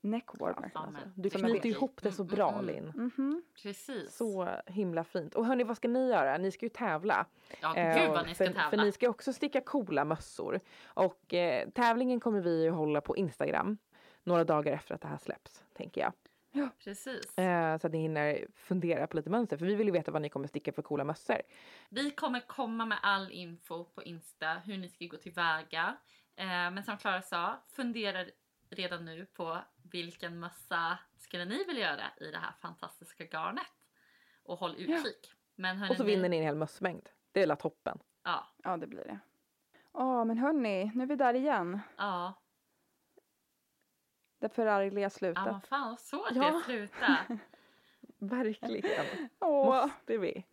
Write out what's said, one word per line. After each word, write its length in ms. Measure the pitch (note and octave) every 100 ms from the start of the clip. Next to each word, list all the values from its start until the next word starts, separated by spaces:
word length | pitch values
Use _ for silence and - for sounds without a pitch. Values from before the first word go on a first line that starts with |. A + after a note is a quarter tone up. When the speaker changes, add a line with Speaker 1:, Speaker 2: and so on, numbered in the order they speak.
Speaker 1:
neckwarmer. 680 | G#3 A3+ - - - F#3 -
Speaker 2:
Ja, 60 | -
Speaker 3:
Alltså, 120 | D#3
Speaker 2:
men 200 | D3 - -
Speaker 3:
du 140 | F#3+
Speaker 1:
Som 120 | F#3+
Speaker 3:
knyter 140 | A3+ A3+
Speaker 1:
jag 100 | A#3
Speaker 3:
ihop 360 | G#3 C4 -
det 80 | G#3
så 120 | F#3+
Speaker 2:
Mm, 120 | F3+ G3+
Speaker 3:
bra, 140 | F3+
Speaker 2:
mm, 60 | G3+ F#3+
mm. 60 | -
Speaker 3:
Linn. 360 | D#3+ D#3 B3 -
Speaker 1:
Mhm. 260 | C4+ D#4+ E4+ -
Speaker 2:
Precis. 520 | G#3 G3+ - B3 - -
Speaker 3:
Så 340 | A#3 F#3+ F3 - -
himla 360 | F#3 F#3+ E3
fint. 320 | E3 - B2+ -
Och 100 | A#3
hörni, 180 | B3+
vad 140 | A3+ A3+
ska 100 | A#3+
ni 220 | B3 C4
göra? 280 | G#3 C3+ D3
Ni 140 | F#3+
ska 140 | F3+ A#3
ju 40 |
tävla. 560 | - A3+ D#3 G3 A2+ - _ - -
Speaker 2:
Ja, 140 | D#3 D#3+
Speaker 3:
Eh, 260 | E3 D#3+
Speaker 2:
gud 80 | D#3+
vad 180 | D#3 D#3+
ni 80 | F3
ska 100 | F#3
Speaker 3:
för, 60 |
Speaker 2:
tävla. 160 | F#3 D#3
Speaker 3:
för 80 | G#3
ni 140 | G#3
ska 140 | G3 A#3+
ju 40 |
också 240 | A3+ -
sticka 280 | B3+ D4 C#4
coola 440 | C4+ D4 F#3+ D3 D3
mössor. 540 | D#3+ - - - G3 - - -
Och, 480 | - F#3 - _
eh, 360 | F3 F3 B2+ -
tävlingen 500 | - A#3+ A3+ B3+ B3
kommer 220 | A#3 G#3+
vi 220 | E3+ E3
ju 60 | D#3+
hålla 320 | E3+ D3+ D3
på 160 | - -
Instagram 600 | F#3 - C#3+ - G3 G#3 _ - - -
några 200 | - F3
dagar 300 | E3 D#3 D3+
efter 220 | D3+ - -
att 60 |
det 60 | D3+
här 100 | D3
släpps, 460 | - - - - _
tänker 280 | - - -
jag. 120 | - - - _ _
Speaker 1:
Ja. 180 | C#4 C#4 -
Speaker 2:
Precis. 540 | - G3+ - B3+ - -
Speaker 3:
Eh, 400 | F#3 F3 E3 D#3+
så 100 | E3+
att 60 |
ni 60 | D#3+
hinner 460 | D#3+ D3+ D3 - - -
fundera 520 | - F#3 E3+ D#3+ D3+
på 100 | D#3+
lite 120 | D3
mönster. 280 | G#3+ A#3 D3
För 80 | E3+
vi 100 | G#3
vill 120 | G#3+
ju 60 |
veta 180 | F3 D#3+
vad 100 | D#3
ni 80 | D3
kommer 180 | C#3 C#3+
sticka 240 | D3+ -
för 100 | -
coola 220 | D3+ D3
mössor. 340 | C#3 D#3+ - B3 - - - - -
Speaker 2:
Vi 220 | A3 C#4+
kommer 280 | C#4+ D4+ B3 A#3+
komma 380 | - A#3+ A3+ A3+
med 120 | G#3+
all 280 | - G3 F#3+
info 520 | - F3 E3+ - E3 E3+
på 180 | -
Insta, 500 | - E3+ - - D#3 E3 F3
hur 120 | G3
ni 120 | F3+
ska 160 | - E3+
gå 120 | D#3+
tillväga. 800 | - E3+ E3+ D#3+ D#3+ E3 F3+ C#4 _ _ _ -
Eh, 100 | F#3+
men 360 | F3+ F3 F#3+
som 140 | G3+ G#3
Clara 240 | G#3+ F#3
sa, 420 | F#3+ F3 F3 B3+ _
fundera 560 | - B3 A#3 G#3 F#3 F3+ - _ _ _
redan 360 | - F3+ F3 E3
nu 200 | D#3+ F#3+
på 320 | - E3 E3 - _ F3
vilken 480 | F3+ E3+ E3+ F3 E3+
mössa 580 | E3+ - - E3+ E3 F#3 - _
skulle 280 | - F3 F3
ni 180 | B3+
vilja 180 | F#4 C#4+ F#3
göra 120 | C#3+ B2 -
i 140 | D#3
det 60 | D#3+
här 140 | E3 -
fantastiska 640 | E3+ E3+ E3 - F3 - D#3+
garnet. 380 | D#3+ E3+ A#3 F4 _ _ _ _ _ _ _
Och 140 | - F3
håll 180 | F3 D#3+
Speaker 1:
Ja. 200 | F#3+ E4
Speaker 2:
utkik. 360 | C#4 - - _ _ -
Men 220 | F#3 F#3
hörni, 140 | G3+
Speaker 3:
Och 40 | B3+
så 60 |
Speaker 2:
ni 60 | G#3+ G3
Speaker 3:
vinner 140 | F3+
ni 80 | E3+
en 60 |
hel 120 | D#3 D3
mössmängd. 540 | D#3 - F#3 E3 - _ _
Det 100 | -
är 60 | F3+
la 80 | D3
toppen. 440 | E3 - - - _ _
Speaker 2:
Ja. 240 | - E3 - _
Speaker 1:
Ja, 140 | - F3
det 100 | E3
blir 160 | -
det. 160 | - G3+ _ _ _ _ _ _ _
Åh, 320 | - C4 B3+ A3+
men 120 | A3+
hörni, 540 | C4+ D#4 A#3 G3 G#3 A3+
nu 80 |
är 40 | B3+
vi 80 | C#4+
där 180 | C4
igen. 460 | B3 C#4 B3 F3 G3 - -
Speaker 2:
Ja. 360 | G3+ F3+ F3+ G3 _ _ _ _ _ _ _ _ _ _ _ _ _ _ _ _ _ _ _ _
Speaker 1:
Där 80 | A3
förargliga 600 | - A3 G3+ G3 G3+ G3
slutet. 340 | - F#3+ F3 G3
Speaker 2:
Ja, 60 |
men 100 | G3
fan, 280 | - C#4 B3
vad 100 | A#3
svårt 280 | - C#4+ G#4
Speaker 3:
Ja. 100 | B3
Speaker 2:
det 60 | C#4+
är 60 | D#4+
att 60 | D#4+
sluta. 520 | A#3+ G3+ - A3+ E3+ F#3
Speaker 3:
<laughs> 100 | A3+ - - _ _ _ _ - -
Verkligen. 840 | G3+ B3 A3 G#3+ A#3 - G4 - - F#4 C#4 _
Speaker 1:
Åh. 260 | F4+ C#4+ C4+ C4 C#4
Speaker 3:
Måste 320 | - - A3+
vi? 280 | F#3 - -